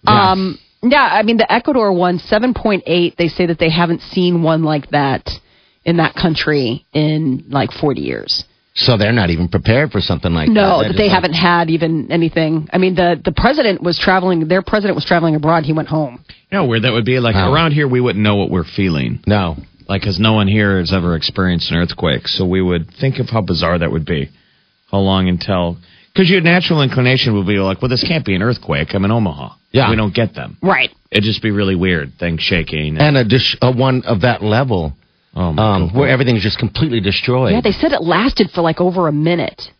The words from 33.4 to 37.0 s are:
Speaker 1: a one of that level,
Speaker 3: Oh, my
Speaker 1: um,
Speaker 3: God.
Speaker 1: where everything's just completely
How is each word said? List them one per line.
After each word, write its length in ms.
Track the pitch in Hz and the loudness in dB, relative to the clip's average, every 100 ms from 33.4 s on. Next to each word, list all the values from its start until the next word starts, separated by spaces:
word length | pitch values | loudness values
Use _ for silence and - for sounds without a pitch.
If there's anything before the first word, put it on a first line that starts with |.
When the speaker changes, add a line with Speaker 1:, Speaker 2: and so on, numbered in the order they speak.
| - - | 0 0
Speaker 1:
a 120 | 123 | 0
one 300 | 123 131 127 | 2 0 0
of 160 | - 107 | -2 0
that 220 | 123 117 | 0 0
level, 500 | 107 110 135 95 76 69 _ _ _ | 0 0 0 -2 -4 -8 _ _ _
Speaker 3:
Oh, 180 | - 90 | -4 -2
my 220 | 78 110 98 | 0 2 2
Speaker 1:
um, 100 | 87 | 0
Speaker 3:
God. 60 | 117 | 2
Speaker 1:
where 120 | 139 | 2
everything's 340 | 127 117 113 | 2 2 0
just 160 | 101 - | -2 -2
completely 420 | 107 - 151 117 | -4 -2 -2 0